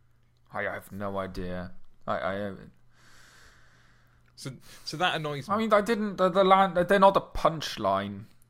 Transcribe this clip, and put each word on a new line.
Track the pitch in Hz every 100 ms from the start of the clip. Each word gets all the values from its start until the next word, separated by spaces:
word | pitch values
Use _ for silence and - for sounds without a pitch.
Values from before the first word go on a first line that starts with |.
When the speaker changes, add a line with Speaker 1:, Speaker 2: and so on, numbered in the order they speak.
| _ _ _ _ _
Speaker 1:
I | 107
have | 101 - -
no | 98 101 98
idea. | 95 90 90 90 87 - - - -
I, | 98
I, | 73 98
uh, | 101 95 - - _ _ - - - - - - - _ _ _ _ _ _ -
Speaker 2:
So, | 139 143 - -
so | - 151
that | 180 147
annoys | 151 143 139
me. | 208
Speaker 1:
I |
mean, | 220
I | 208
didn't. | 202 226 208 185
The, | 185
the | 180
line, | 190 190 196
they're | 170 180 196
not | 196 196
a |
punchline, | - - 151 160 - - 98 95 101 101 - -